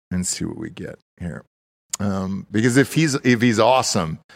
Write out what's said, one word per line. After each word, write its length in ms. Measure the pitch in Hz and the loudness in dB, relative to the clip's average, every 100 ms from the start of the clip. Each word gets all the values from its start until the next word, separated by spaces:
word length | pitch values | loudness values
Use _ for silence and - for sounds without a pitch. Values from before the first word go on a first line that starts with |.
| _ | _
and 140 | 90 90 | -6 -4
see 180 | - 82 | -6 -8
what 120 | 80 | -8
we 120 | 82 | -12
get 300 | - - - _ _ | -12 -14 -14 _ _
here. 240 | 87 64 - _ _ _ _ - | -12 -10 -16 _ _ _ _ -4
Um, 480 | 104 98 95 98 - | -2 -2 -4 -6 -4
because 240 | 104 120 123 | 0 2 4
if 160 | 131 | 2
he's, 200 | - 160 131 | 2 0 0
if 180 | 127 120 | 2 4
he's 180 | 123 110 | 4 4
awesome, 600 | 113 131 120 110 82 78 _ | 4 4 2 -2 -2 -6 _